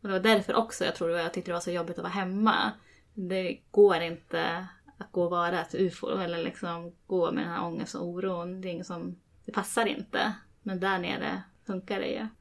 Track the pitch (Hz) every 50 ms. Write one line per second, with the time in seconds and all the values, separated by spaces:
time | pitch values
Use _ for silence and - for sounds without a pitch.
0 | - 208 196 190 185 220 220 208 196 - - - 226 226 - - - - - -
1 | 175 165 170 175 165 170 175 190 180 185 175 175 - - 175 175 165 170 170 -
2 | 175 175 175 202 190 185 185 202 214 220 - - - 214 214 - - - - -
3 | - _ _ 220 190 180 185 190 185 175 - - _ _ _ 202 208 202 185 165
4 | 170 165 165 170 - _ - 165 165 170 165 180 185 185 - - _ - - -
5 | - - _ 185 175 170 175 175 175 170 180 175 160 - - - 190 180 - -
6 | - - - 196 185 170 170 170 165 - 175 - - 175 170 170 170 175 175 _
7 | _ _ 190 185 170 160 170 165 151 170 - - 175 170 165 165 185 180 - 185
8 | 180 175 175 180 190 190 185 170 170 180 180 185 185 185 175 165 180 - 180 170
9 | 175 180 180 - _ _ _ - - - 220 220 190 - - - 226 202 - -
10 | 190 - - - - 214 202 - - _ - _ _ 208 190 180 185 196 190 185
11 | 175 180 - - - 143 180 190 185 - _ _ _ - 196 185 190 - 208 190
12 | - - - - 220 220 - _